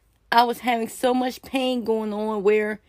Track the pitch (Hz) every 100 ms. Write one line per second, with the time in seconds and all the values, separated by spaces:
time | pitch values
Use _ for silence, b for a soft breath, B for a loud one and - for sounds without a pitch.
0 | _ _ - 233 240 233 240 233 226 -
1 | 254 254 254 - - 269 254 254 220 220
2 | 214 208 214 214 190 214 214 214